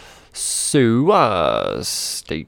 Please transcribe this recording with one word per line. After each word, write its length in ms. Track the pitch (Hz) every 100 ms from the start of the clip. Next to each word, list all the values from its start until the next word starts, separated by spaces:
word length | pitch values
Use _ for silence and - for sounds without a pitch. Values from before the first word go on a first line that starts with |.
| - - -
So, 800 | - - - - 147 120 117 160
uh, 720 | 202 127 92 69 55 50 53
stay 640 | - - - - - 80